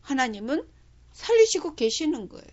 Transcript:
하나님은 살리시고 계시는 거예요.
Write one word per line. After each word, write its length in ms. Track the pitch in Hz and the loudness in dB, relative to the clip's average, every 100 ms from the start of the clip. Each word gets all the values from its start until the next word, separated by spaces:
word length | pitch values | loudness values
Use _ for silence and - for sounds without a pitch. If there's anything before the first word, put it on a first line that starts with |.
하나님은 680 | - 269 254 208 220 311 - - - - - | -4 -2 -2 -4 -4 -6 -6 -20 -20 -20 -20
살리시고 640 | - - 453 440 359 339 | -16 2 6 6 4 -4
계시는 540 | - 226 220 311 262 190 | -2 -2 0 -2 -4 -6
거예요. 180 | - - | -14 -20